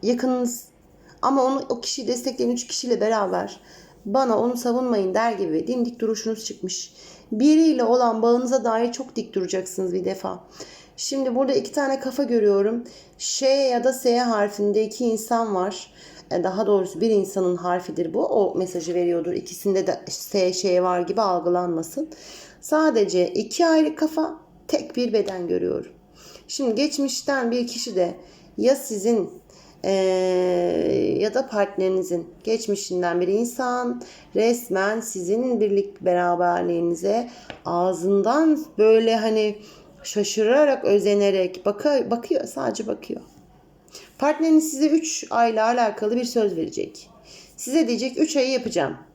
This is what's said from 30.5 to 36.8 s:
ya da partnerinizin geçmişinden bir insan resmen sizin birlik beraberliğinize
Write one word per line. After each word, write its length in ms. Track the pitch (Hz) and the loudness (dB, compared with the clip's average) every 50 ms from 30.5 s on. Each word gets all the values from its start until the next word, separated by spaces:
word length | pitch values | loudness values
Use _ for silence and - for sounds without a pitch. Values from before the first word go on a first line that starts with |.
| 180 175 175 175 170 165 - - - - - - 170 170 | 2 2 2 0 0 0 0 0 0 0 0 0 0 0
ya 140 | 196 220 208 | 0 0 0
da 140 | 247 269 | -2 -4
partnerinizin 800 | 262 226 208 202 196 - - 190 190 185 185 180 - 175 170 165 - - - - | -2 0 -2 -2 -2 0 -2 -2 0 0 0 -2 -2 -4 -6 -6 -8 -18 -10 -4
geçmişinden 800 | 220 226 220 - - 202 196 - - 185 180 180 175 170 175 | -4 -2 -2 -2 -4 -4 -4 -4 -6 -4 -2 -2 0 0 0
bir 60 | 180 | 0
insan 760 | 175 196 214 240 240 - - 254 247 247 247 247 240 240 240 - - - - - - - | 0 0 0 0 -2 -4 -4 -4 -2 -2 -2 -2 -4 -6 -6 -10 -16 -20 -20 -20 -6 -2
resmen 680 | 196 214 233 240 240 - - 185 190 190 202 220 226 | 0 2 2 2 0 -2 -4 -2 0 0 0 -2 -4
sizin 580 | 226 - - 190 180 175 202 226 254 262 240 214 | -6 -8 -8 -8 -2 -2 0 0 0 0 0 0
birlik 420 | 214 208 202 196 196 202 - - | 2 2 2 0 0 -2 -8 -4
beraberliğinize 1300 | - 180 175 175 180 175 175 175 175 175 175 180 180 175 170 170 | 0 0 2 2 2 2 2 2 2 2 2 2 0 0 0 0